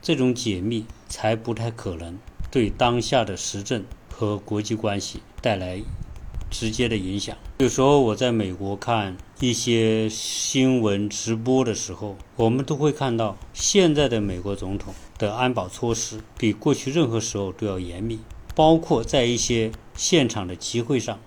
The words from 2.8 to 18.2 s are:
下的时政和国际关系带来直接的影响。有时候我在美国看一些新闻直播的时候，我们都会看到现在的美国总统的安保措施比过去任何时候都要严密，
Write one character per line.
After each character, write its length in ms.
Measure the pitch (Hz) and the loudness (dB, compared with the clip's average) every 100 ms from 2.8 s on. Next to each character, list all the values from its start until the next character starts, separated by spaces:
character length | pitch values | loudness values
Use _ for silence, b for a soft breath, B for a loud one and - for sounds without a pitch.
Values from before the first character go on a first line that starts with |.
| 123 120 | 2 2
下 240 | 113 135 | 2 2
的 120 | 110 95 | 2 -4
时 260 | - 101 | -6 -8
政 220 | 101 120 - - - | -4 -4 -4 -16 -16
和 260 | - 107 104 | -4 -2 -2
国 240 | - 107 | -2 -4
际 140 | 107 | -2
关 260 | 107 107 101 | -2 -2 -2
系 200 | 95 98 - - | -6 -12 -16 -4
带 160 | 123 101 | -2 0
来 240 | 92 92 - - - - - - - | -2 -6 -8 -8 -10 -12 -10 -8 -6
直 200 | - 113 | -4 -4
接 180 | 110 120 | 0 0
的 80 | 110 | 0
影 220 | 92 101 | -2 -4
响。 180 | - - - - | -6 -10 -14 0
有 100 | 127 | 2
时 120 | 123 | 4
候 200 | 135 143 | 6 6
我 140 | 123 | 6
在 160 | 104 123 | 2 2
美 220 | 113 98 | 2 0
国 240 | 90 98 101 | -4 -6 -6
看 400 | - 117 98 92 - - | -2 0 0 -6 -14 -4
一 120 | 127 | -2
些 560 | 117 123 117 113 110 110 | 0 2 4 4 2 0
新 720 | 107 - - - 131 131 127 | -4 -6 -4 -2 2 4 4
闻 280 | 107 98 104 | 2 0 -2
直 260 | - 113 | -4 -4
播 300 | 113 113 131 | -2 2 2
的 100 | 123 | 2
时 180 | 98 - | -2 -6
候， 240 | - 104 95 - - | -8 -10 -10 -16 2
我 120 | 113 | 2
们 160 | 123 | 4
都 120 | 135 147 | 0 0
会 160 | 147 | 0
看 240 | 135 135 117 | 2 -2 0
到 200 | 110 95 - | 0 -2 -12
现 400 | - - 202 180 | -4 2 6 6
在 160 | 147 139 | 6 4
的 120 | 117 | 2
美 180 | 104 90 | 0 -2
国 160 | 92 | -4
总 240 | 98 95 98 | -4 -4 -6
统 160 | - - - - | -8 -14 -16 -4
的 160 | 104 | -4
安 180 | 110 127 | 0 0
保 160 | 117 90 | 0 -4
措 240 | - 120 | -4 -2
施 280 | 113 - 107 - - | -2 -4 -10 -14 -2
比 140 | 113 | 0
过 200 | 104 - | 2 0
去 200 | 135 - | 0 0
任 160 | 151 143 | 0 2
何 100 | 113 | 0
时 180 | 107 104 | -2 -4
候 140 | 98 | -4
都 160 | 90 107 | -4 -4
要 140 | 95 | -4
严 200 | 87 87 | -6 -6
密， 200 | 113 113 | -6 -6